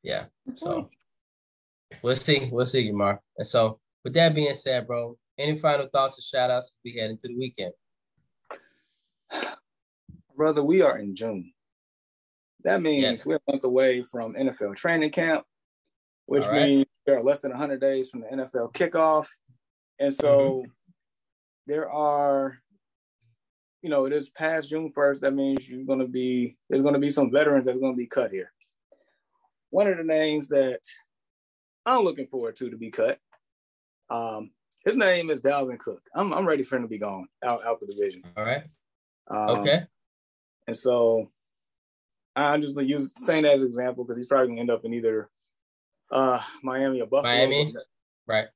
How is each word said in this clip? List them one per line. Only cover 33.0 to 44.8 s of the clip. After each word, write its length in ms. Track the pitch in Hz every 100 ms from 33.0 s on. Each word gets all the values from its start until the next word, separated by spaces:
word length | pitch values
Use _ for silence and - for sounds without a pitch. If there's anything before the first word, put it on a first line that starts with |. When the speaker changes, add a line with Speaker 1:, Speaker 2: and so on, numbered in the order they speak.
| 113 - _ _ _ _ _ _ _ _ _
Speaker 2:
um, 400 | 117 117 110 107 _ _ -
his 120 | 190 233
name 340 | 196 180 165
is 120 | 139
Dalvin 360 | 135 143 131 120
Cook. 240 | - 98 _
I'm, 180 | 160 202
I'm 140 | 160 185
ready 160 | 147
for 120 | 131 127
him 60 |
to 60 | 117
be 100 | 107
gone 300 | 104 98 90 _
out, 200 | 123 117
out 160 | 113 113
the 60 | 101
division. 360 | 101 101 90 - -
Speaker 1:
All 80 |
right. 220 | 110 139 156 - _ _ _ _ _
Speaker 2:
Um, 320 | 107 107 104
Speaker 1:
Okay. 220 | 104 156 180 _ _ _ _ _ _ _ -
Speaker 2:
and 100 | 113
so 540 | 127 120 117 113 107 _ _ _ _ _ _ _ _ _ _ -
I'm 260 | 147 151
just 140 | 147 143
gonna 100 | 135
use, 260 | 143 135 - 127
saying 160 | 160
that 140 | 151 139
as 60 |
an 60 | 131
example 360 | 120 127 123 120
'cause 100 | 120
he's 120 | 123
probably 200 | 135 127
gonna 120 | 117
end 100 | 120
up 140 | 117